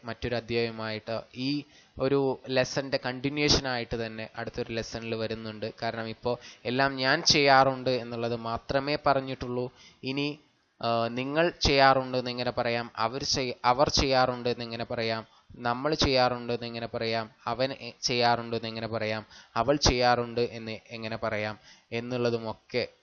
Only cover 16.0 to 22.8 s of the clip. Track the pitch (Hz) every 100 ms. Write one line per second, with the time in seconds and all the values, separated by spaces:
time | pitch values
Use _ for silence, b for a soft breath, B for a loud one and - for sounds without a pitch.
16 | 147 127 123 120 120 120 117 117 113 120
17 | 113 113 110 _ - 117 135 135 117 -
18 | - 123 120 117 117 113 113 113 110 110
19 | 107 110 110 B B 113 117 147 - 123
20 | 123 123 120 117 120 113 110 107 - 117
21 | 110 110 110 107 107 104 B B B 117
22 | 120 123 120 117 110 107 _ 123